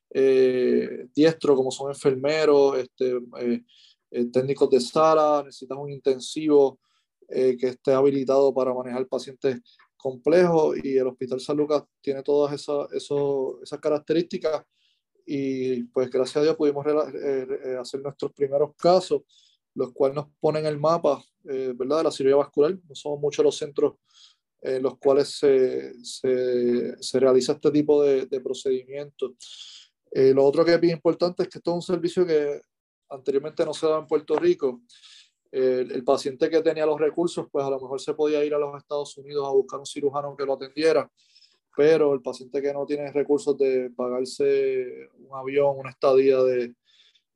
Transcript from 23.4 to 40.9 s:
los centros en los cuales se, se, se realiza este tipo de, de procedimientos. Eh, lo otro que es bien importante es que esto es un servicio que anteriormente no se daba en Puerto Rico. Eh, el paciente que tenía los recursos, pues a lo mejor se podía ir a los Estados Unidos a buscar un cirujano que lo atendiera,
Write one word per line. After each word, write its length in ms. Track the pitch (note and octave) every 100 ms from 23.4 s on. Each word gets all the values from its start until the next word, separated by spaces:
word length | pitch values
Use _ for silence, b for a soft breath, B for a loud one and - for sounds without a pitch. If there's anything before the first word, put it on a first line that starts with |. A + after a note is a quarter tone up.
| D3+
los 100 | C#3
centros 380 | D3+ C#3 D3 - b b b b _ _
en 200 | - C3
los 160 | C3 B2+
cuales 320 | C#3+ C#3 C3+
se, 760 | - D3 C3+ B2+ C3 C3+ -
se, 1000 | - - C3 B2+ B2+ B2 A#2+ A#2+ A#2 B2
se 180 | - C3
realiza 340 | C3 B2+ C3
este 160 | D3 D#3
tipo 320 | D3 D3 D3
de, 220 | C#3+ C3+ B2+
de 160 | C3+
procedimientos. 1500 | B2+ C3 C#3 B2+ B2+ C#3 D3 - B2+ - - - - - - _ _
Eh, 220 | - C3+
lo 100 | C3+
otro 220 | C#3 C#3+ E3
que 80 |
es 80 | E3+
bien 140 | E3+ E3
importante 480 | E3+ E3 F3 F3+
es 60 | F3+
que 100 | -
esto 120 | -
es 40 | F3
un 60 |
servicio 420 | - F3 E3+ F#3 F3
que 340 | D#3 D3 C#3+ - _ _ _ _
anteriormente 540 | C#3 C3 C#3 D3+ D#3
no 100 | D#3+
se 120 | D3 D#3+
daba 140 | D#3
en 80 | D3
Puerto 280 | D#3 D3 D3+
Rico. 440 | F3 F3 C#3 B2 _ B B B B _ _
Eh, 340 | C3+ C3 B2+ B2
el 120 | -
paciente 460 | B2 C3+ C#3+ C3 D#3+
que 120 | D#3+
tenía 240 | D#3 D#3 D#3
los 120 | D3
recursos, 460 | D3+ D3 E3+ - D3+
pues 140 | D3
a 60 | C#3
lo 100 | C3+
mejor 220 | B2+ C3+
se 140 | C#3 D3+
podía 280 | D3+ D3
ir 120 | D3 D3
a 40 |
los 160 | C#3+ C#3+
Estados 400 | - D3 C#3+ -
Unidos 300 | C#3 D3 C#3
a 40 |
buscar 280 | C3+ B2+ C#3
un 60 | C#3
cirujano 500 | - C#3+ C#3 C#3+ C#3
que 100 | C#3
lo 80 |
atendiera, 560 | C3+ C3+ - D#3+